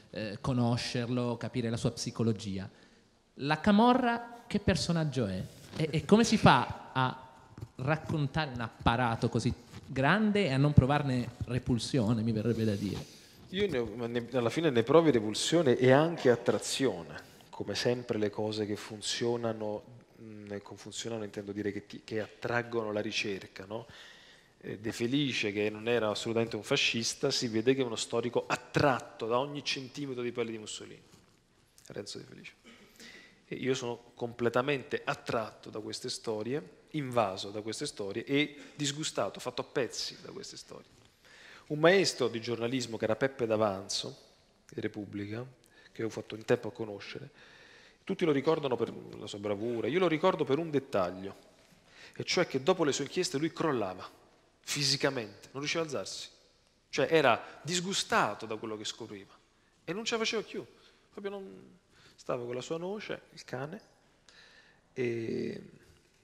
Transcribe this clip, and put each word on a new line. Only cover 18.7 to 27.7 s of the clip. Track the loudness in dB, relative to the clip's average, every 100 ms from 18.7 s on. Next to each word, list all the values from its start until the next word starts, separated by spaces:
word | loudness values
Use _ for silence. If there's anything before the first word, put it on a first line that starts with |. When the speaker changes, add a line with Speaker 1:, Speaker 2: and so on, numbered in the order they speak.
| -4
Speaker 2:
funzionano, | -6 -8 -6 -2 0 0 -2 -2 -4 -6 -10 -20 -20 -20
mm, | -18 -16 -10
ecco, | -10 -10 -14
funzionano | -12 -10 -6 -6
intendo | -6 -8 -6
dire | -2 -2
che | -2 -8
ti, | -14
che | -6 -6
attraggono | -6 -6 -2 -2 0 -2 -2
la | -2
ricerca, | -2 -2 -4 -6 -8 -14
no? | -10 -10 -10 -18 -20 -20 -20 -20 _ _
Eh, | -12 -8
De | -6
Felice, | -2 0 2 0 0 -2
che | 0 0
non | 0 0
era | 2 2
assolutamente | 0 0 0 0 -2
un |
fascista, | 0 2 2 0 -2 0 0
si | 0 2
vede | 2 4